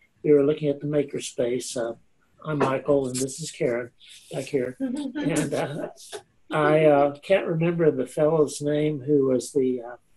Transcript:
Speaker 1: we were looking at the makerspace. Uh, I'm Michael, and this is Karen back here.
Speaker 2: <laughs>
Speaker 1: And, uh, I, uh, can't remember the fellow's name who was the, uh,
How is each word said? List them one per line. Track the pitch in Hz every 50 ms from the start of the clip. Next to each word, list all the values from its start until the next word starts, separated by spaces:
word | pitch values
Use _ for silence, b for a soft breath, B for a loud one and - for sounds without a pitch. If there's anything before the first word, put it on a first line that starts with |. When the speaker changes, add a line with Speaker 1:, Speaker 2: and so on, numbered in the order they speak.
| _ _ _ _ -
Speaker 1:
we | 156
were | 147 143 139
looking | 147 156 151 151 143
at | 139 143
the | -
makerspace. | 147 151 147 139 139 - 131 - - - - 123 120 123 127 - - -
Uh, | 127 117 117 117 - _ _ _ _ _ _ _ _ -
I'm | 156 151 143
Michael, | 131 131 135 131 - 147 143 139 135
and | 127 127
this | 127 135 135 - -
is | 156 -
Karen | - - 165 127 120 - - - _ B B B B B B -
back | 160 143 127
here. | - 147 135 127 123 131
Speaker 2:
<laughs> | -
Speaker 1:
And, | 269 254 240 302 285 247 233 - - 151 160 151 147 - -
uh, | 131 160 135 147 - - - - - - - - - - _ _ _ _ _
I, | - 156 147 147 156 156 156
uh, | 151 143 139 143 143 143 -
can't | - - 190 190 -
remember | 196 165 160 165 175 175 165 165 151
the | 135 131 127
fellow's | - - 160 151 151 160 160 147 127 - -
name | 147 147 151 147 151 156 151 139
who | 123 143 147 139 135
was | 131 131 120 - -
the, | - 143 131 127 123 123
uh, | 113 120 123 - _ _ _